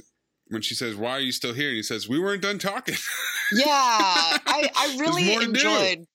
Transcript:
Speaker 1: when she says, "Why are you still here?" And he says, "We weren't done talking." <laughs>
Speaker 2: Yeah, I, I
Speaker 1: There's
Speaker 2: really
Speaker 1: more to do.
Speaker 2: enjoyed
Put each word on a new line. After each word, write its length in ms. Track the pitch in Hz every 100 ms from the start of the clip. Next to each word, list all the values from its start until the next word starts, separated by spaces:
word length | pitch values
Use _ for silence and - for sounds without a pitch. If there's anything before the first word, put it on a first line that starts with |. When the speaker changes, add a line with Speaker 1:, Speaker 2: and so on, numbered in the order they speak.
| - _ _ _ -
Speaker 1:
when 140 | 110
she 120 | -
says, 200 | 117 123 104
"Why 160 | 117
are 80 | 135
you 100 | 131
still 220 | 123 123
here?" 140 | 117 147
And 80 | 117
he 60 |
says, 260 | 104 110 98
"We 100 | 139
weren't 240 | 190 202
done 160 | 202 202
talking." 380 | 190 214 - -
<laughs> 40 | - - - - -
Speaker 2:
Yeah, 140 | 208 294
I, 720 | 277 254 220 196 175 165 294 - 277 294
I 120 | - 285
Speaker 1:
There's 120 | 262
Speaker 2:
really 240 | 311 - 185
Speaker 1:
more 140 | 220
to 60 | 233
do. 40 |
Speaker 2:
enjoyed 540 | 226 214 214 190 170 170